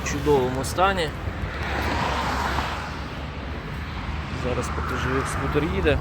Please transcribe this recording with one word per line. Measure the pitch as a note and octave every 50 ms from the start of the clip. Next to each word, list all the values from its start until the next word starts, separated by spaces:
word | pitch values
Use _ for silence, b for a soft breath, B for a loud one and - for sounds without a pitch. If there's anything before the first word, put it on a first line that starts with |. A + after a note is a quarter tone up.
| -
в | -
чудовому | - C#3+ C#3 D3 D3 C3+ B2+ B2+ B2+ C3 C3+
стані. | - - - F3+ G3 G3 F#3 E3 C#3+ - - - - - - - - - - - - - - - - - - - - - - - - - - - - - - - - - - - - - - - - - - - - - - - - - - - - - - - - - - - - - - - - - - -
Зараз | B2 B2 B2 A#2+ - -
покажу, | - - - B2+ B2+ A#2+ B2 C3
як | C3+ C3 -
скутер | - - C#3+ B2+ - D3 C#3+ E3 F#3
їде. | G3 F3 D#3+ C#3 B2+